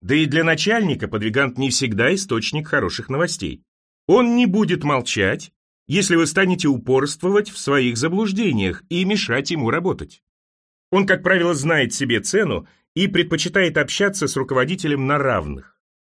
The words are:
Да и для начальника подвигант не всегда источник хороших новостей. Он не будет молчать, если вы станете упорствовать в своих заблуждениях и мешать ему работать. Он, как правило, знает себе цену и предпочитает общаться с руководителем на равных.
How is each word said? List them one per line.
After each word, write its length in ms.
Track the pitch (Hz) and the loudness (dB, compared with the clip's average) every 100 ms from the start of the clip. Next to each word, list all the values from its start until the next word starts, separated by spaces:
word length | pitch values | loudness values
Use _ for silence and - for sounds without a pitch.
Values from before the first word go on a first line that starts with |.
Да 140 | 92 147 | 0 2
и 100 | 156 | 2
для 180 | 156 | 2
начальника 640 | 165 156 196 226 196 127 104 | 2 0 0 0 0 -2 -4
подвигант 520 | 110 110 120 135 123 | -4 -2 0 0 0
не 100 | 135 | -2
всегда 420 | - 135 107 127 190 | -2 -2 0 2 0
источник 520 | - 113 - 151 151 | 0 -4 -2 -6 -2
хороших 420 | 147 92 - 113 | -2 -2 -4 -6
новостей. 520 | 135 175 - 87 64 _ _ _ _ - | -2 -2 -4 -8 -10 _ _ _ _ 2
Он 280 | 202 240 240 | 4 4 4
не 120 | 247 | 4
будет 360 | 196 208 175 | 2 0 0
молчать, 680 | 147 135 120 110 95 135 - _ _ _ - | 0 -2 -2 0 0 0 -6 _ _ _ -4
если 280 | 170 196 170 | 0 2 2
вы 100 | 156 | 2
станете 420 | 190 190 180 147 | 2 0 2 0
упорствовать 840 | 127 113 131 143 - 180 202 208 | 0 2 0 0 -2 0 0 0
в 80 | - | -4
своих 360 | - 139 123 113 | 0 2 2 0
заблуждениях 880 | 147 185 220 190 214 113 95 85 - | 0 0 -2 0 0 0 0 -4 -4
и 160 | 170 190 | -2 0
мешать 460 | 208 - 120 139 | 0 0 -2 -2
ему 180 | 165 113 | -2 0
работать. 540 | 147 180 - 69 - _ _ _ _ _ _ _ | 0 -2 -4 -8 -18 _ _ _ _ _ _ _
Он, 160 | 190 196 | 0 2
как 160 | 185 | 0
правило, 320 | 180 185 170 | 2 2 2
знает 400 | 156 147 156 127 | 0 2 2 0
себе 280 | - 135 113 | -2 -2 -2
цену 460 | - 196 185 95 - _ _ - | 0 0 0 -2 -8 _ _ -2
и 100 | 196 | 0
предпочитает 720 | 175 170 160 180 202 175 156 | 0 0 -2 -2 0 2 0
общаться 500 | 143 - 202 196 - | -2 0 -2 0 -2
с 80 | - | -2
руководителем 680 | 127 131 127 185 156 139 131 | -2 0 0 -2 -2 -2 0
на 140 | 147 | 0
равных. 600 | 135 104 76 65 - _ _ _ | 0 0 -2 -10 -14 _ _ _